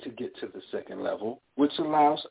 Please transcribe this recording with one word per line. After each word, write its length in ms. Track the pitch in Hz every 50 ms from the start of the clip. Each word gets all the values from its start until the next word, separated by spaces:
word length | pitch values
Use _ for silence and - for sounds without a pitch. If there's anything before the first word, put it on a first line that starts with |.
| -
to 60 | 123
get 260 | 113 120 123 - - -
to 80 | -
the 140 | - - 95 - -
second 320 | - 95 - - 95 92 92
level, 380 | 90 92 95 104 113 - - _ _ -
which 160 | 131 147 147 -
allows 480 | - 156 151 156 151 147 147 151 151 - -